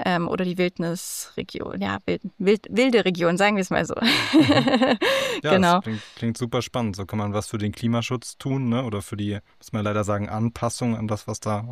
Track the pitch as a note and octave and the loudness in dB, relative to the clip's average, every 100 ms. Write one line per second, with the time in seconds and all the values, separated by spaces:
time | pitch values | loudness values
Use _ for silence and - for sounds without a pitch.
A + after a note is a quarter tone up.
0 | - F3 E3+ F3+ F3+ F3+ F3+ - E3+ E3+ | -2 0 0 -2 -2 0 -2 0 -4 -4
1 | - - - - F#3 - - F#3+ G3 G3 | -6 -10 -10 -10 -10 -8 -8 -6 -4 -4
2 | - F3 F#3+ - F#3 G#3 - G3 C4 A#3 | -4 -4 -6 -2 2 2 2 2 4 4
3 | F#3 F3 E3+ F3 G3+ G#3 F#3 D#3+ D#3+ - | 2 2 2 4 4 2 0 0 0 0
4 | A#3 D4 - C#4+ D4 C#4 A#3 A#3+ C4 A#3 | 0 2 4 6 6 4 4 4 4 2
5 | G#4+ C5+ C5+ A4+ D3+ F#3 F3+ F3 A2+ A2 | 2 2 0 -2 2 4 6 4 2 -6
6 | - - A#2 A2+ A#2+ B2+ A2+ B2+ A#2 G2 | -8 -6 -4 -2 -2 -2 -2 -2 -2 -4
7 | G2 G#2+ G#2 G2+ G2+ A2+ G#2 G2+ A#2 A#2 | -4 -4 -2 -2 -4 -2 -4 -2 0 0
8 | A#2 B2+ - - C#3 C3+ B2+ A#2 C3 G#2 | 0 -4 -6 -10 -4 -2 0 0 0 -4
9 | - G2+ G2+ G2+ - _ - A2+ G#2 G#2 | -6 -4 -4 -4 -8 _ -8 -4 0 0
10 | G2+ G#2 G2+ G#2+ A#2 - A#2+ - B2 A2 | 0 0 -2 -2 -2 0 -4 -2 -2 -2
11 | G#2+ G#2+ - G#2+ - G#2 A2+ | -2 -4 -6 -6 -4 -4 -4